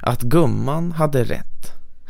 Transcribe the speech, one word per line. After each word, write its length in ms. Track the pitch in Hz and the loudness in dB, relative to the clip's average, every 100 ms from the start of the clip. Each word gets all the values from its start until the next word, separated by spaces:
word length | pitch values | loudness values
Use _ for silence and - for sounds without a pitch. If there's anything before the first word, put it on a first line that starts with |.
att 200 | - 123 | -2 0
gumman 720 | 120 262 135 107 123 156 170 | 4 4 4 2 -2 -2 -2
hade 320 | 160 151 135 | -2 0 2
rätt, 500 | 113 - - - - - - - | 0 0 -2 -2 -2 -4 -6 -12